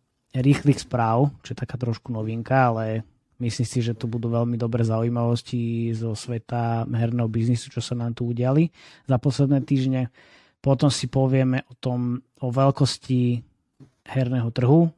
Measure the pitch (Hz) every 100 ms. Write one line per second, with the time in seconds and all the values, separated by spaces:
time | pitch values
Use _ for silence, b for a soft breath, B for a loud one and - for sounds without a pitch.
0 | _ _ _ 131 131 139 143 135 - 120
1 | 113 117 143 - - 117 120 120 120 113
2 | - 113 110 113 110 135 127 113 110 110
3 | - _ _ - 120 - 113 127 117 113
4 | 117 117 117 117 120 120 117 117 113 113
5 | 117 120 117 120 - 123 117 117 117 113
6 | 113 107 - 117 - 120 117 117 117 117
7 | 117 120 113 113 117 120 - - - 120
8 | 117 117 120 120 127 143 165 B B B
9 | - 127 147 131 139 139 - 139 131 131
10 | 127 b b b b b 139 131 143 -
11 | 123 139 131 131 127 131 - - 127 123
12 | 123 123 - - 127 123 139 - 131 -
13 | - 127 123 120 - _ _ _ - _
14 | - 135 123 127 117 117 123 156 170